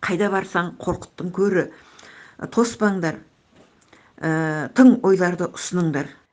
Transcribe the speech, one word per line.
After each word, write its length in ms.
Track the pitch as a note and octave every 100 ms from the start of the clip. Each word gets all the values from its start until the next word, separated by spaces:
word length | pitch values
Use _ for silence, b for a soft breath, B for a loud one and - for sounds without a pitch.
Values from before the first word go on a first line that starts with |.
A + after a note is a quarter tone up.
Қайда 300 | - F3+ G3+
барсаң 400 | F#3+ F#3 F#3 F3 -
қорқыттың 480 | - F3+ - - F3+
көрі. 340 | F#3 G3 F#3 D3 B B B B B B B -
Тоспаңдар. 720 | - A#3+ - G#3+ F#3+ E3 - - _ _ _ b b b b b -
Э, 540 | D#3 D#3+ D#3+ D#3 B2
тың 220 | - B3+ A3
ойларды 420 | - F#3+ F3+ F3 E3+
ұсыныңдар. 560 | - - F3+ E3+ C#3+ D3+ - _